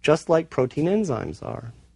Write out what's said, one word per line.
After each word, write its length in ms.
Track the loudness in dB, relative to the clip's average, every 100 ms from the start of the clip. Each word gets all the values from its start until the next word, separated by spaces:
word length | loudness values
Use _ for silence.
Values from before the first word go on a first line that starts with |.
just 260 | 4 2 4
like 220 | 0 2
protein 360 | -2 -2 0 0
enzymes 560 | 0 0 -2 -4 -8
are. 300 | -10 -10 -12 -16 _